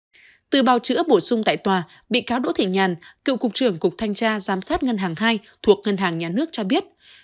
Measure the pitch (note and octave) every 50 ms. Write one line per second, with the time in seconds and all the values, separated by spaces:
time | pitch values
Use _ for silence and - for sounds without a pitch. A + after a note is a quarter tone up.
0 | _ _ _ - - - _ _ _ - - C#4 B3 C4 B3+ A#3 A#3+ - B3 -
1 | E4+ E4+ B3 F3 - - B3 A3 G#3+ - D#3 - - G3 F#3+ F#3 E3 - - -
2 | _ - A3 B3 A3+ - A#3+ B3+ B3 D#4 E4 - A#3+ F#3 F#3 F#3+ F#3+ F#3 F3 D#3+
3 | - - - _ - - C4 A3+ - A#3 G3 - C4 A#3 F3+ D#3 - F3+ E3 -
4 | A3+ G#3 G3+ - A3+ A3 A3 G#3 F#3+ - G3 F#3 F#3+ - D4+ F4+ D4 B3+ A#3 G3
5 | G3 F3 D#3+ D#3 G#3+ A3+ A3+ G#3 - - _ _ - A3 G3 - - G#3+ G3+ F3+
6 | G3 F3 E3 E3 E3+ E3 F3 A#3 E4 D#4+ - - G#3 F#3+ B3 F4+ - - _ _
7 | _ - - -